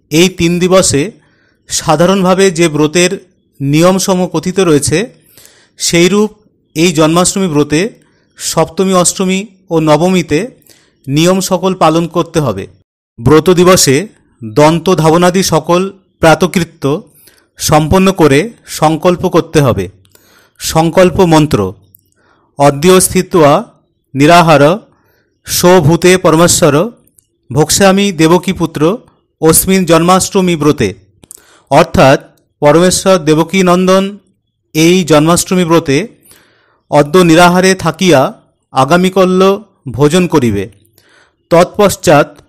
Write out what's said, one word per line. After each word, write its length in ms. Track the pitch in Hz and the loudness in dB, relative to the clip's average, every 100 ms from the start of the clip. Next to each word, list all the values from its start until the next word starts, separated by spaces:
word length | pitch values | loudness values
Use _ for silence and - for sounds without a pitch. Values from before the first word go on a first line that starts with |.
| - | -6
এই 180 | 151 185 | 0 0
তিন 300 | 180 170 175 | 0 -2 -2
দিবসে 520 | 180 185 185 139 160 - _ _ _ _ - | 0 0 0 -2 -6 -10 _ _ _ _ -12
সাধারণভাবে 800 | - - 156 175 196 185 185 196 | -10 -4 0 0 0 0 0 0
যে 180 | 160 170 | 0 -2
ব্রতের 580 | 147 151 175 175 190 - _ _ - | 0 -2 0 -2 -4 -16 _ _ -10
নিয়মসমূহ 680 | 139 151 175 190 190 185 180 | -4 0 2 0 -2 -4 -2
কথিত 320 | 165 180 185 | -6 -6 -2
রয়েছে, 460 | 180 147 - 151 247 _ _ _ - _ _ - | 0 0 0 -4 -6 _ _ _ -20 _ _ -10
সেইরূপ 540 | - 170 175 202 214 _ _ _ _ | -4 0 0 0 -2 _ _ _ _
এই 180 | 151 180 | -4 -2
জন্মাষ্টমী 560 | 156 156 165 180 202 190 | 0 0 0 -2 -2 -2
ব্রতে 400 | 147 147 151 214 - _ _ _ - | -2 -2 -2 -4 -10 _ _ _ -16
সপ্তমী, 560 | - 175 156 160 190 | -8 -4 -4 -2 -2
অষ্টমী 540 | 185 170 - 185 190 220 _ - | 0 0 -2 -4 -4 -8 _ -6
ও 100 | 165 | -2
নবমীতে 640 | 156 151 180 185 165 151 247 _ _ _ _ _ - | 0 0 0 -2 -2 -4 -6 _ _ _ _ _ -6
নিয়ম 320 | 143 170 190 | -2 0 0
সকল 340 | 185 180 190 | -2 -4 -4
পালন 320 | 185 165 160 170 | 0 0 0 -2
করতে 340 | 175 165 165 | -6 -4 -4
হবে। 260 | 139 95 - _ _ _ _ - | -4 -6 -12 _ _ _ _ -6
ব্রত 300 | 120 156 165 | 2 2 2
দিবসে 560 | 175 180 185 - 135 208 _ _ _ | 2 4 2 2 -2 -4 _ _ _
দন্ত 500 | 110 110 151 165 165 | -8 0 2 0 -2
ধাবনাদি 480 | 175 160 165 180 185 | 0 2 2 0 0
সকল 500 | 185 160 156 175 190 - _ - | -2 -4 -2 -4 -4 -10 _ -2
প্রাতকৃত্য 840 | 165 156 180 185 165 - 135 156 - _ _ _ _ - | 0 2 0 -4 -6 -6 -6 -6 -10 _ _ _ _ -12
সম্পন্ন 560 | - 151 156 185 190 | -2 0 2 0 0
করে 380 | 190 151 135 220 - - | 2 2 2 -2 -10 -16
সংকল্প 640 | - 156 156 185 180 180 | -4 -2 0 -2 -2 -2
করতে 320 | 175 156 160 | -2 -2 0
হবে। 280 | 139 98 92 _ _ _ _ _ _ _ | 0 -2 -6 _ _ _ _ _ _ _
সংকল্প 640 | - 160 165 170 185 156 | -6 -2 0 2 2 2
মন্ত্র: 540 | 180 156 151 117 95 - _ _ _ _ _ _ _ - | 2 2 2 -2 -4 -8 _ _ _ _ _ _ _ -2
"অদ্য 420 | 143 139 175 185 | -2 0 2 2
স্থিত্বা 640 | 185 185 180 180 147 160 233 _ _ _ _ | 2 -4 -2 2 2 2 -4 _ _ _ _
নিরাহার 640 | 131 147 175 165 147 143 208 - _ _ _ _ _ | -2 2 4 4 4 2 0 -8 _ _ _ _ _
স্বভূতে 760 | - - 175 185 147 170 180 180 | -10 -2 2 4 2 2 2 2
পরমেশ্বর 720 | 175 160 175 - 160 143 220 - _ _ _ _ - | 2 2 2 2 0 0 -2 -8 _ _ _ _ -8
ভক্ষ্যামি 600 | 120 156 - 196 196 202 | -4 -2 2 2 2 -2
দেবকীপুত্র 880 | 156 160 175 190 180 160 - 156 240 _ _ _ - | 0 2 2 -2 -6 -6 -2 -2 -2 _ _ _ -4
অস্মিন 440 | 160 165 180 190 | 0 0 0 -2
জন্মাষ্টমী 720 | 170 165 170 185 - 202 185 165 | 2 0 2 0 0 -2 -2 -2
ব্রতে।" 380 | 147 139 104 - _ _ _ - _ _ - | -2 -2 -4 -6 _ _ _ -20 _ _ -2
অর্থাৎ 500 | 139 170 - 135 147 - _ _ - | 0 0 2 2 2 -2 _ _ -4
পরমেশ্বর 580 | 147 151 185 180 196 190 | 0 2 2 0 0 -2
দেবকী 440 | 151 156 160 190 | 0 -2 0 0
নন্দন 560 | 185 180 185 190 196 202 _ _ _ _ _ | 0 0 0 0 -2 -10 _ _ _ _ _
এই 300 | 156 165 185 | -2 0 2
জন্মাষ্টমী 600 | 170 151 156 170 - 185 | 2 2 2 0 -2 -2
ব্রতে 440 | 175 165 135 135 226 _ _ _ _ _ _ _ - | 0 0 0 -4 -4 _ _ _ _ _ _ _ -4
অদ্য 280 | 147 147 180 | -2 2 2
নিরাহারে 560 | 175 160 175 180 190 | 4 4 4 2 0
থাকিয়া 580 | 190 165 151 185 139 156 - _ _ _ | -2 -4 -2 0 2 0 -6 _ _ _
আগামীকল্য 920 | 135 135 175 180 190 185 185 190 202 220 _ 135 | -2 0 0 0 0 0 2 0 0 -8 _ -12
ভোজন 340 | 110 147 180 180 | -2 0 0 0
করিবে। 420 | 160 120 101 92 _ _ _ _ _ _ _ - | 0 0 -4 -8 _ _ _ _ _ _ _ -2
তৎপশ্চাৎ 920 | 165 180 - 202 - - 147 160 - | 0 0 0 -2 0 0 2 0 -6